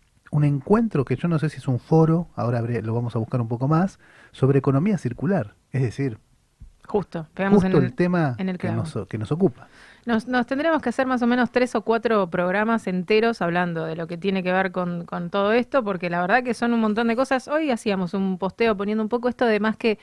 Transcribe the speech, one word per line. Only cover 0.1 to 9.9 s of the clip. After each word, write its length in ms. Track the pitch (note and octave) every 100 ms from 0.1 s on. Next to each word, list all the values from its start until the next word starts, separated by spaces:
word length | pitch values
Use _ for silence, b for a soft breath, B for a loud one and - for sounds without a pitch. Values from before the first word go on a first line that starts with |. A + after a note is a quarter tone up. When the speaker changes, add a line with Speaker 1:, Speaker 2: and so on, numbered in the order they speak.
| _ -
Speaker 1:
un 120 | D3+
encuentro 600 | D3 C#3+ - G#3+ A3+ D3 B2
que 100 | B2+
yo 120 | F3
no 120 | E3
sé 100 | D#3
si 80 | -
es 100 | -
un 120 | B2
foro, 480 | - D#3+ D#3+ E3 E3+ -
ahora 240 | A2+ A#2+
habré, 220 | A#2 A#2+
lo 120 | A2
vamos 220 | A#2 A#2+ A#2
a 40 |
buscar 220 | A2 B2+
un 60 | A#2
poco 200 | A#2+ C3+
más, 300 | D#3+ F#3+ - b b b
sobre 260 | - C3 C#3
economía 380 | C3+ C3+ G3 F#3+
circular. 580 | B2 A#2+ F3+ F#3+ G#2 - _
Es 100 | C3
decir, 360 | B2 - C#3 A2 _ _ _ _ - _ -
Speaker 2:
Justo, 400 | G#3 E3+ E3+ D#3
pegamos 280 | - G3 G3+
Speaker 1:
justo 140 | F#3 F3+
Speaker 2:
en 60 | B2+
Speaker 1:
el 80 |
tema 420 | - F3+ F3+ D3 A#2
Speaker 2:
en 120 | F#3
el 80 | F3+
Speaker 1:
que 100 | B2+
Speaker 2:
clavo. 160 | A2+
Speaker 1:
nos, 240 | - A#2+ F#2+
que 100 | A2
nos 140 | G#2
ocupa. 360 | D#3 F#3+ - - b b